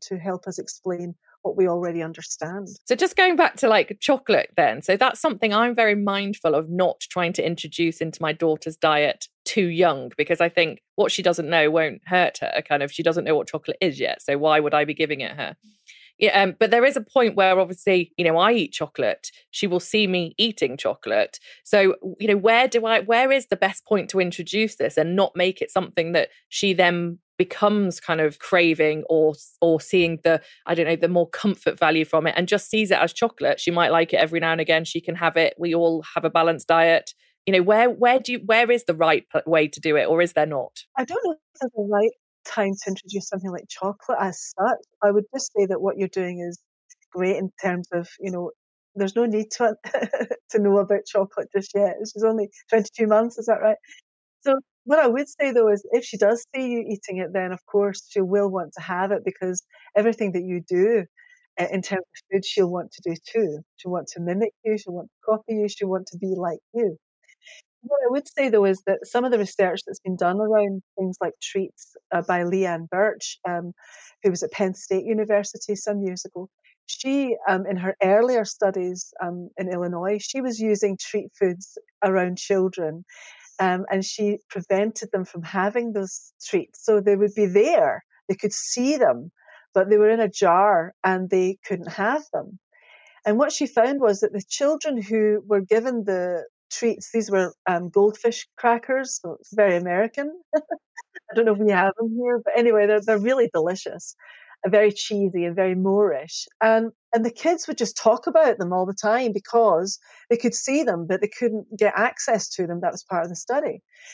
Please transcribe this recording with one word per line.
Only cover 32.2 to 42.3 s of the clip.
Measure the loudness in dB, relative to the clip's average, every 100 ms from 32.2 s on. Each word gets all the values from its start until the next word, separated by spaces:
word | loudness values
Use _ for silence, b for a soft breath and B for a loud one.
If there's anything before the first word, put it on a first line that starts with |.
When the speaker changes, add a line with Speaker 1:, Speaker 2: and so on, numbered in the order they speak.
| 0
Speaker 2:
it |
and | 0 0
just | -2 0
sees | -2 2
it | 2
as | 0
chocolate? | 0 -4 0 -2 0
She | 0
might | 2 4
like | 2 2
it | 2
every | 2 0
now | -2
and | -2
again. | 0 0 0
She | -8
can | -8 -4
have | 0 2
it. | 0 0
We | -2
all | 2 2 0 -4
have | -4
a | 0
balanced | 2 2 2 2
diet. | 4 6 4 0 -14 _ _
You | 0
know, | 2
where, | 6 6 4
where | 4 4 4
do | 0
you, | -6
where | 2 2 4
is | 2 0
the |
right | 2 2 2 0
p-, | -4
way | 2 2 2
to | -2
do | 0 2
it, | 2
or | 2
is | 2
there | 2 0
not? | -2 -8 -12 -10 -8
Speaker 1:
I |
don't | -6 -4 -4
know |
if | -6 _ -10
there's | -8 -4
a |
right | -2 2 0 -2 _